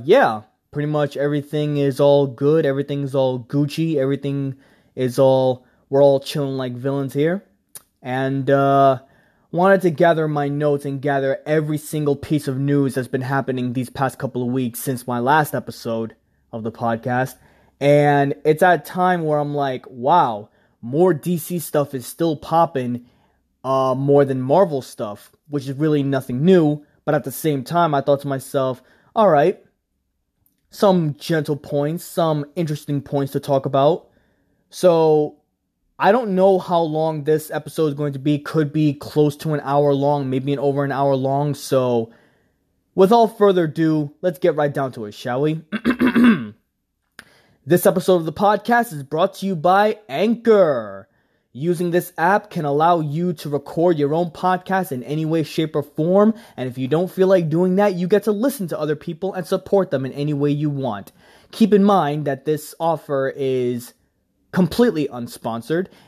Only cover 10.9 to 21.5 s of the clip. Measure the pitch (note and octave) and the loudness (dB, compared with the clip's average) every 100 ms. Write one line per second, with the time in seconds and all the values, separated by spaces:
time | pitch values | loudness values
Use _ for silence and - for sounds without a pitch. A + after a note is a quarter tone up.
10.9 | C#3 C#3+ C#3 C3+ C3 D3 D#3 D3+ D3+ - | -6 -2 0 0 -2 -2 -2 0 -4 -6
11.9 | D#3 D3 C#3+ - D3+ C#3+ C3 C#3 C#3+ C3+ | -4 -2 -2 -2 -4 -2 -4 0 2 0
12.9 | C3 A#2+ C3 B2+ C#3 A#2+ B2+ B2 B2 A#2+ | -2 -4 -6 -2 -4 -2 -4 -4 -6 -6
13.9 | - C3 - C3+ B2 A#2+ C3 B2 A#2 C#3 | -4 -4 -4 -8 -6 -4 -2 -4 -6 -8
14.9 | B2 - A#2+ B2 D#3 D3 B2+ - - A#2+ | -8 -6 -4 0 2 0 -6 -8 -10 -8
15.9 | A2+ A2+ - _ _ _ A#2 A2 - A#2 | -6 -8 -12 _ _ _ -10 -10 -6 -4
16.9 | A2+ B2 B2 B2+ - _ _ _ - C#3+ | -4 -2 -4 -4 -8 _ _ _ -2 2
17.9 | D3 D3 C#3+ C#3 - D3+ D3+ F#3 D#3+ - | 4 4 4 0 0 0 4 4 2 -2
18.9 | F#3 F3+ F3 D#3 D3 D3 C#3+ C#3 B2+ - | -2 0 0 0 -2 -2 -2 -4 -6 -10
19.9 | C3 C3 F3 C3+ G#2 A2 _ _ _ A#2 | -4 2 4 2 -2 -12 _ _ _ -4
20.9 | D3 F#3 D#3 E3+ E3+ - | 2 2 2 -2 -4 -4